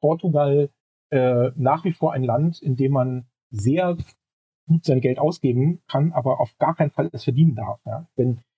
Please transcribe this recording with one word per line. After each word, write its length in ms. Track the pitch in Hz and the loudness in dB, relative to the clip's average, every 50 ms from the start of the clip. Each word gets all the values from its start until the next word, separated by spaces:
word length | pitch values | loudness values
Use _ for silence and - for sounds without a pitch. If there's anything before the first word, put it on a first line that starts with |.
Portugal, 680 | - 151 165 165 - 180 147 147 147 143 139 147 143 139 - _ _ _ _ _ _ _ | 0 0 0 0 -2 0 0 2 2 2 2 2 0 0 -4 _ _ _ _ _ _ _
äh, 400 | 147 131 127 127 123 120 123 127 127 | 0 0 2 2 2 2 2 0 0
nach 300 | 160 123 127 147 165 170 | 0 0 0 0 2 0
wie 80 | 185 165 | -4 -2
vor 180 | - 165 156 | 0 -2 -2
ein 120 | - 135 127 | 0 -2 -2
Land, 380 | 120 113 127 151 170 165 - | 0 0 0 0 -2 -2 -4
in 140 | - 143 127 | -4 -4 -2
dem 160 | 120 135 135 | 0 0 0
man 360 | 143 135 127 131 127 127 123 - _ _ _ _ | 2 0 0 -2 -4 -8 -10 -14 _ _ _ _
sehr 440 | 120 107 98 120 147 175 180 180 175 - - - - _ _ _ _ _ _ _ _ _ _ - | -10 -2 0 0 2 2 0 -2 -2 -4 -8 -14 -16 _ _ _ _ _ _ _ _ _ _ 0
gut 160 | 160 160 - | 0 2 2
sein 160 | - 135 127 | 2 0 2
Geld 200 | 120 131 127 - | 2 0 0 0
ausgeben 600 | 147 156 - - - 131 120 123 135 160 175 - _ - | 0 -2 0 0 -2 0 2 2 2 0 0 -2 _ -4
kann, 240 | - 135 147 170 | -2 0 0 0
aber 300 | 165 139 117 131 - - | 0 -2 0 0 0 0
auf 160 | - - - _ | -2 -4 -2 _
gar 180 | - 147 165 | -2 -2 0
keinen 160 | - 214 - | 0 -2 -2
Fall 180 | - - 151 165 - | 0 -2 -4 -4 -6
es 100 | 120 - | -6 -4
verdienen 320 | 139 123 135 165 165 120 | -2 2 4 4 4 2
darf, 240 | 110 101 90 - - _ | 0 -6 -8 -10 -10 _
ja? 220 | 110 107 147 170 - _ - | -10 -10 -10 -12 -8 _ -2
Denn, 220 | 120 127 120 - - _ _ | 0 0 -2 -4 -8 _ _